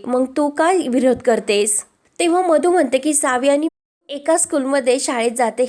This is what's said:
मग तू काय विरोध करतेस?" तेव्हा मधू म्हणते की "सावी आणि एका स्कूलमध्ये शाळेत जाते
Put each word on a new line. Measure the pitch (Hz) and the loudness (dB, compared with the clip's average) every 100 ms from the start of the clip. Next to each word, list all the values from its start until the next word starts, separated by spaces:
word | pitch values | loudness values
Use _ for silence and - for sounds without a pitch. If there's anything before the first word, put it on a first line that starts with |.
| - | -4
मग | 254 262 277 | -2 -2 -2
तू | 294 | -2
काय | 294 330 370 285 | 0 0 0 0
विरोध | 240 254 240 247 | 0 0 0 0
करतेस?" | 220 214 208 202 - - _ _ - | 0 0 0 0 -2 -6 _ _ -4
तेव्हा | 339 359 | 0 2
मधू | 370 302 349 | 2 2 4
म्हणते | 359 277 262 | 2 2 0
की | 294 294 | 0 0
"सावी | - 254 269 | 0 0 2
आणि | 285 311 - _ _ - | 0 -2 -8 _ _ -16
एका | 285 285 330 | -6 -2 0
स्कूलमध्ये | - 311 262 277 247 262 | 0 -2 0 0 0 -2
शाळेत | 269 254 233 233 | -2 -2 -2 0
जाते | 240 - | -2 0